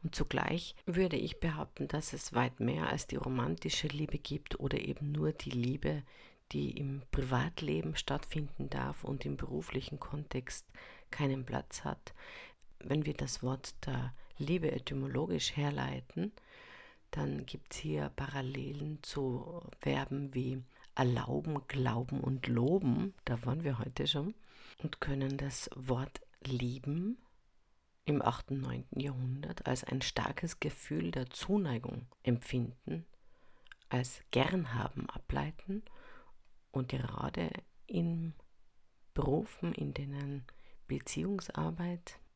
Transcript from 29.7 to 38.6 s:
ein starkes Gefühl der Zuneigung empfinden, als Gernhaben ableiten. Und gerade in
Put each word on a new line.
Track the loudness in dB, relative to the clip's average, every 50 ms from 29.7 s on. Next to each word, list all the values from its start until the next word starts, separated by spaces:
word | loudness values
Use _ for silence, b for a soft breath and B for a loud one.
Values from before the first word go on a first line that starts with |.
| 0 0 0
ein | -2 0 0
starkes | 0 2 2 2 2 2 0 0 -2 -4 -2 0
Gefühl | -2 -2 -2 -4 -6 -2 0 0 0 0
der | 0 0 -2 -2
Zuneigung | -2 -4 2 4 4 4 4 4 2 0 0 -2 -4 -4 -8 -10 -16 _
empfinden, | 2 4 4 4 2 0 0 0 0 0 -4 -8 _ -4 -4 -4 -4 -8 B B B B B B B B B B B B B B B 0
als | 0 0 0 0 -4 -10 -10 2
Gernhaben | 4 4 6 6 4 2 2 2 0 0 0 0 -2 -2 -4 -2
ableiten. | -4 -8 -4 0 0 2 2 0 -2 -6 -4 -2 -2 -2 -2 B B B B B B B B B B -18 -18 -20 -20 -20 -20 _
Und | 0 0 0 2
gerade | 0 0 0 0 0 0 -2 0 0 0 0 0 -2 -4 -8 -10 -20 -20 -10
in | -2 2 2 4 4 2 2 0 -2 -6 -8 -14 -20 -20 -20